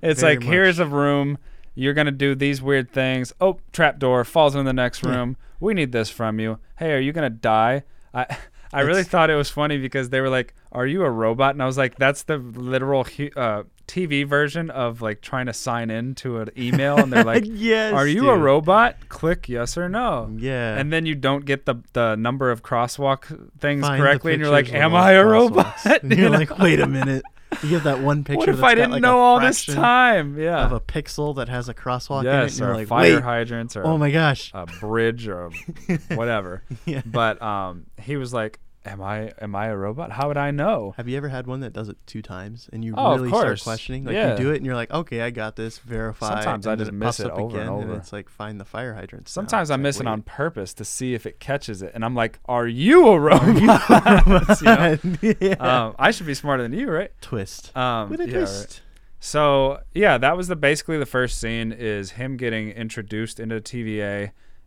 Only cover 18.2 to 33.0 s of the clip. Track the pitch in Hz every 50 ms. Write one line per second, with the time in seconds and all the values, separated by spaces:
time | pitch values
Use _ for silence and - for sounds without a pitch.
18.2 | 269 277 233 175 151 135 139 156 151 170 190 220 233 240 - - - - - -
19.2 | 160 165 175 - - - 123 117 120 120 - 170 175 180 196 233 254 220 160 123
20.2 | 113 110 110 110 120 135 131 123 120 113 107 131 139 151 160 160 165 160 151 139
21.2 | 127 135 139 143 143 139 139 135 - - 120 120 - _ - 123 117 113 110 107
22.2 | 113 120 131 135 135 123 117 113 - - 123 117 123 123 - - 139 135 135 -
23.2 | - - 156 - - - - - - 143 143 139 143 147 135 139 143 139 143 139
24.2 | - 165 160 156 151 147 143 143 131 123 - 143 151 160 170 180 185 190 190 190
25.2 | 202 220 220 226 247 226 220 - - - - - - 220 302 - - 135 139 175
26.2 | 190 - - 160 156 - - - 190 170 151 - 139 135 135 135 131 135 131 131
27.2 | - - _ - - - - - 151 147 175 165 147 147 139 131 135 143 147 147
28.2 | 139 139 143 320 320 381 135 131 - 247 233 226 247 247 247 277 247 247 254 247
29.2 | 247 247 240 247 262 262 - - - - 143 - 233 240 247 254 254 240 220 175
30.2 | 147 143 143 151 156 170 170 147 117 110 123 110 - - - 156 143 - - -
31.2 | 147 147 139 135 120 120 127 123 120 123 113 - - 127 123 123 - - 139 135
32.2 | 123 131 139 139 120 117 123 123 107 98 98 - 107 104 117 123